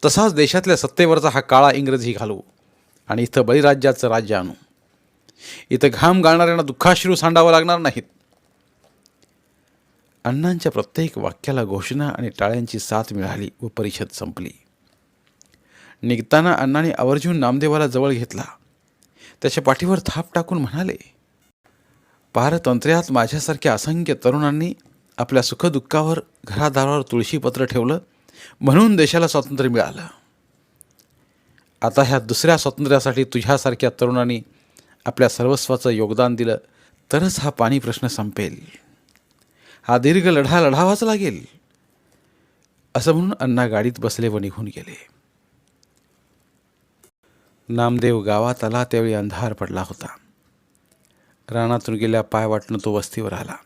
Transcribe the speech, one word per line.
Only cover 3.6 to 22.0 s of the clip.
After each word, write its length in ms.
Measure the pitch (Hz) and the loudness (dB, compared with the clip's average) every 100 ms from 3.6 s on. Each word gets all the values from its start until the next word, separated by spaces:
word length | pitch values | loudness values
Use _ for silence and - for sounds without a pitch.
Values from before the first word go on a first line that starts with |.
| 143 139 135 131 123 | 6 4 2 0 0
राज्य 260 | 113 107 | -2 -2
आणू. 180 | 104 90 - _ _ _ _ _ _ _ _ - - - | -4 -4 -12 _ _ _ _ _ _ _ _ -20 -20 -4
इथं 180 | 127 143 | 2 2
घाम 280 | 120 165 185 | 4 4 6
गाळणाऱ्यांना 400 | 160 165 170 170 | 6 6 4 2
दुःखाश्रू 520 | 147 127 180 180 190 | -2 2 4 4 4
सांडावं 360 | 175 160 170 165 | 2 4 6 8
लागणार 280 | 165 165 175 | 6 4 0
नाहीत." 240 | 156 123 - _ _ _ _ _ _ _ _ _ _ _ _ _ _ _ _ _ _ _ _ _ | 0 -4 -12 _ _ _ _ _ _ _ _ _ _ _ _ _ _ _ _ _ _ _ _ _
अण्णांच्या 480 | - 131 170 175 165 | -6 -2 -2 -2 -4
प्रत्येक 460 | 104 104 - 160 - | -4 -6 -4 -6 -4
वाक्याला 460 | 98 87 - 131 | -8 -8 -6 -4
घोषणा 440 | 110 98 - 131 147 | -4 -6 -6 -6 -6
आणि 200 | - 117 - | -6 -8 -4
टाळ्यांची 400 | 101 117 117 110 | -2 -2 -6 -8
साथ 260 | - 110 110 | -4 -4 -4
मिळाली 380 | 104 92 101 101 _ | -6 -6 -8 -10 _
व 40 | 117 | -14
परिषद 400 | - 107 - 95 | -8 -8 -8 -12
संपली. 380 | - - - 90 - _ _ _ _ _ _ _ _ _ _ _ _ - _ | -10 -14 -12 -14 -14 _ _ _ _ _ _ _ _ _ _ _ _ -20 _
निघताना 500 | 117 120 113 151 170 | -4 -4 2 2 4
अण्णांनी 380 | 170 131 143 160 - | 0 0 0 -2 -2
आवर्जून 400 | 127 143 170 170 | 0 0 0 0
नामदेवाला 480 | 135 135 151 151 151 | 0 0 0 0 0
जवळ 260 | 127 139 | 0 0
घेतला. 320 | 127 120 - - - _ _ _ _ _ _ - _ | -2 -4 -10 -12 -14 _ _ _ _ _ _ -20 _
त्याच्या 200 | - - | -4 -2
पाठीवर 360 | 135 131 175 190 - | 0 0 0 -2 -2
थाप 200 | - 165 | -8 -6
टाकून 240 | - 170 180 | -6 -4 -6
म्हणाले, 380 | - 139 190 - - _ _ _ _ _ _ _ _ _ | -6 -6 -8 -8 -14 _ _ _ _ _ _ _ _ _